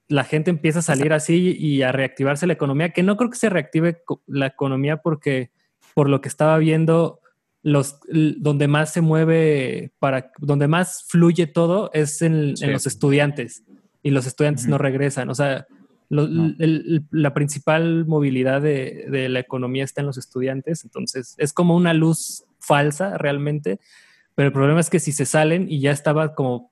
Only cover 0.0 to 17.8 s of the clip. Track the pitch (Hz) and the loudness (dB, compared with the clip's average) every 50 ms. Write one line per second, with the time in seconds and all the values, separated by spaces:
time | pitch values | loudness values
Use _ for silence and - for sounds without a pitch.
0 | _ - 151 139 131 - - 156 156 185 175 151 - 160 151 175 160 - 151 135 | _ -2 0 0 0 0 0 0 0 0 0 0 0 0 0 0 0 0 0 2
1 | 143 156 156 151 151 - 165 175 180 185 175 - 156 151 143 135 131 127 127 131 | 2 2 2 0 0 2 2 2 2 2 0 0 0 0 2 2 2 2 0 0
2 | 135 127 - - 135 135 143 143 180 170 160 - 151 139 135 147 165 180 - - | -2 -4 -2 -2 -2 -2 0 0 0 -2 0 0 -2 -2 0 0 -2 -2 0 0
3 | 180 190 208 208 247 240 240 - - 214 190 170 147 - - 160 165 170 165 165 | 2 2 2 0 -2 -4 -2 -2 -2 0 0 0 -2 0 0 0 0 0 0 -4
4 | _ - 143 - _ - 135 139 139 135 - - 139 135 135 131 139 143 156 156 | _ -8 -8 -8 _ -6 -4 -2 -2 -2 -2 -4 -4 -2 -2 0 -2 -2 -2 -2
5 | - 170 156 147 - 147 135 131 127 - _ _ _ _ _ _ _ _ - - | -2 -4 -4 -2 -2 -2 -2 -2 -4 -8 _ _ _ _ _ _ _ _ 0 2
6 | 143 139 139 135 - 127 - - 151 156 160 160 156 160 156 160 160 160 165 165 | 2 4 2 0 0 -4 -2 0 2 4 4 4 4 2 2 2 2 2 2 2
7 | 165 - - _ _ _ _ _ _ _ _ _ - 151 147 151 - - - _ | 2 0 -4 _ _ _ _ _ _ _ _ _ -2 0 2 2 0 -2 -6 _
8 | _ - 160 160 156 151 165 - 175 151 147 139 147 143 147 147 156 156 - 175 | _ -4 0 0 2 0 0 -2 -2 -2 0 2 2 2 2 2 0 0 0 0
9 | 165 156 156 160 160 160 160 165 160 156 151 143 131 127 127 - 175 - _ - | 2 2 2 2 2 2 2 2 4 2 2 0 -2 -4 -6 -8 -10 -12 _ -4
10 | - 139 131 131 123 - _ - 147 143 143 139 143 143 160 175 185 - - - | -2 -2 -2 -2 -6 -8 _ -8 -2 0 0 2 2 2 2 2 0 -2 -6 -12
11 | - - - 170 170 170 170 170 175 151 - 175 170 170 175 202 208 - - 156 | -6 0 2 4 6 6 4 2 0 0 0 0 2 2 2 0 -2 -2 -2 -2
12 | 156 143 - - 170 165 160 156 151 143 135 - 143 139 139 - - 135 - - | -2 -2 -2 -2 0 0 2 2 0 -2 -2 -2 -2 -2 -2 -2 -4 -6 -4 0
13 | - 143 139 143 147 143 143 135 120 117 - - _ _ - - _ _ _ _ | 2 2 4 4 2 0 -2 -4 -8 -10 -12 -18 _ _ -20 -20 _ _ _ _
14 | - 143 139 135 123 131 - - 151 147 147 120 120 139 147 135 143 135 131 135 | -2 0 0 0 0 -2 -2 0 0 0 0 0 0 0 0 0 0 0 0 0
15 | 143 139 135 135 127 127 131 120 143 139 135 135 - _ _ - - _ _ _ | -2 -2 -2 -4 -6 -4 -2 -2 -2 -2 -2 -6 -8 _ _ -20 -20 _ _ _
16 | _ - 147 147 151 156 156 165 165 156 - - 160 160 160 156 - - 170 156 | _ -2 0 0 0 0 0 0 0 0 0 0 0 2 0 0 0 -2 -2 -2
17 | 147 - - 160 147 143 143 151 147 147 - 139 - - 156 160 | -2 -2 -2 0 0 0 0 -2 -2 -4 -4 -4 -2 0 0 2